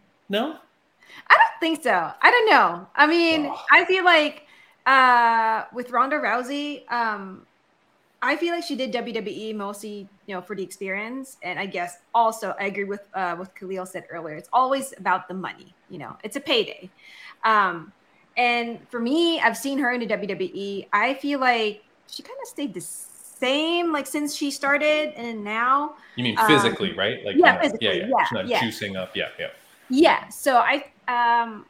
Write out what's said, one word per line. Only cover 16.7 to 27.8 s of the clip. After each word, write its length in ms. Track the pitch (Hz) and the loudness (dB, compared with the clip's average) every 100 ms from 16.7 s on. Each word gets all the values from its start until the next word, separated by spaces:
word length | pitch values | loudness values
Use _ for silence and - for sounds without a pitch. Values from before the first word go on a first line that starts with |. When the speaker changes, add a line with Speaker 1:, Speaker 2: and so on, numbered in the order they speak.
| - 185 _ - - - - | -6 -18 _ -20 -20 -20 -4
Speaker 2:
Um, 500 | 220 214 190 170 160 - _ _ _ - | 2 4 2 -2 -10 -20 _ _ _ -2
and 440 | 240 240 233 226 - | 0 0 -4 -8 -10
for 100 | 247 | -6
me, 400 | 233 311 339 320 | 0 2 2 2
I've 180 | 226 202 | 0 0
seen 200 | 277 269 | -2 -2
her 120 | 247 | -2
in 60 | 247 | -2
the 80 | 220 | -2
W 200 | 196 202 | -4 -4
W 220 | 180 185 | -6 -6
E. 340 | 196 202 196 - | -6 -8 -8 -4
I 220 | 202 240 277 | 0 0 -2
feel 240 | 285 285 | -4 0
like 440 | 254 233 214 208 _ _ _ | 2 2 0 -4 _ _ _
she 160 | - | -18
kinda 220 | - 523 494 | -16 -14 -12
stayed 280 | - 285 | -8 -8
the 80 | 185 | -8
same, 1120 | - - - - - - 254 277 320 349 349 | -12 -14 -16 -20 -20 -6 -2 0 0 0 0
like, 160 | 302 269 | -2 -4
since 280 | 302 294 - | -4 -4 -4
she 140 | 285 | -4
started 640 | 277 277 285 302 302 302 302 | -2 0 2 2 2 0 -6
and 280 | 233 226 | -8 -8
now. 520 | 202 220 247 277 302 302 - - | -6 -2 2 2 0 -8 -14 -4
Speaker 1:
You 80 | |
mean 160 | 123 - | -2 2
Speaker 2:
Um, 80 | - | 4
Speaker 1:
physically, 460 | 147 113 - 95 | 6 4 0 -4
right? 300 | 85 101 - | -2 -2 -4
Like, 120 | 101 269 | -2 4
Speaker 2:
yeah, 100 | 330 | 6
Speaker 1:
you 80 | |
know, 80 | - | 6
Speaker 2:
physically, 260 | 294 208 | 2 -2